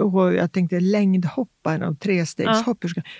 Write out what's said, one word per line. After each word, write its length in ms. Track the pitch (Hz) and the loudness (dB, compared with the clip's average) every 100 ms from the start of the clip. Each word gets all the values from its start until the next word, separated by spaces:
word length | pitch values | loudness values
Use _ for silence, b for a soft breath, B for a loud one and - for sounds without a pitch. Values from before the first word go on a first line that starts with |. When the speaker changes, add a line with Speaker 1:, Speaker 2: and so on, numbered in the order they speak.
| 202 | 2
Speaker 1:
och 200 | 185 180 | 4 4
jag 180 | 180 175 | 2 0
tänkte 280 | 190 175 180 | 0 0 0
längdhopparen 1040 | 185 208 196 185 175 - 233 _ - 160 | 2 2 2 2 0 -4 -6 _ -4 -2
och 180 | 175 147 | -2 -4
trestegshopperskan. 1000 | 202 180 165 - 202 220 233 220 175 175 B | -2 -2 -2 -4 0 0 0 -4 -4 -6 B
Speaker 2:
Ja. 40 | B | B